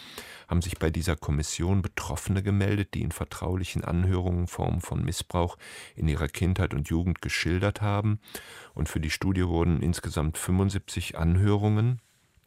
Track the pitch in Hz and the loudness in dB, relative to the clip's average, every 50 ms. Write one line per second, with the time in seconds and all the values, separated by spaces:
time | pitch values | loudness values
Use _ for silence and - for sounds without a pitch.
0 | - - - - - - - - - - 85 87 85 87 - - - 80 80 85 | -20 -18 -18 -18 -18 -18 -18 -16 -6 -2 0 0 0 0 -2 0 0 0 0 0
1 | 78 85 80 73 - - 76 73 76 - - - 82 87 98 98 87 - - - | 0 0 -2 -2 0 0 0 0 0 -2 -2 -2 0 2 2 2 0 -2 -4 -6
2 | - - - 92 - - 98 98 95 101 98 101 98 101 104 104 98 - - - | -6 -6 -6 -6 -2 -2 0 0 2 2 2 2 2 2 2 0 0 -2 -2 -4
3 | - - - - - - - - - - 92 92 92 - - - - - 80 87 | -4 -4 -4 -4 -6 -6 -6 -6 -4 -2 -2 -2 -4 -4 -4 -4 -2 0 0 2
4 | 90 92 95 90 90 92 90 87 87 87 - - 90 87 82 82 85 - - 85 | 2 2 2 2 2 0 0 0 -2 -2 -2 -2 -2 0 0 -2 -2 -4 -4 -2
5 | 82 85 85 - - - - 90 87 87 - - - - - - - - - - | -2 -2 -4 -4 -6 -4 0 0 0 0 -2 -8 -18 -18 -18 -18 -18 -14 -6 -2
6 | - 80 73 69 80 71 - - 92 87 92 - 92 - - 71 73 - 82 82 | 0 2 2 2 0 -2 -2 0 2 2 4 4 2 2 2 -2 -2 0 0 0
7 | 87 90 82 - - - - - - 80 87 92 101 101 104 - 104 104 101 101 | 2 2 0 -2 -2 -4 -4 -2 0 0 0 2 2 0 0 0 -2 0 0 2
8 | 104 110 107 107 - - - - - - - - - - - - 78 - - - | 2 0 0 0 -4 -10 -16 -16 -16 -16 -18 -20 -20 -12 -6 -4 -4 -2 -2 -2
9 | 78 78 - - - 92 98 92 90 87 85 82 85 85 85 - - 80 87 - | -2 -2 -2 -2 0 0 2 2 2 2 2 2 4 4 4 2 2 0 0 0
10 | - 85 80 82 73 78 80 - - - 90 92 98 98 95 95 - - - - | -2 -4 -2 0 0 0 -2 -4 -2 0 2 4 4 2 2 -2 -6 -6 -6 -6
11 | 90 - - - 80 85 85 92 101 104 104 101 104 107 107 107 110 120 127 117 | -6 -6 -4 0 2 4 6 6 6 6 4 4 4 4 4 4 4 2 0 -2
12 | _ _ _ _ _ _ _ _ _ | _ _ _ _ _ _ _ _ _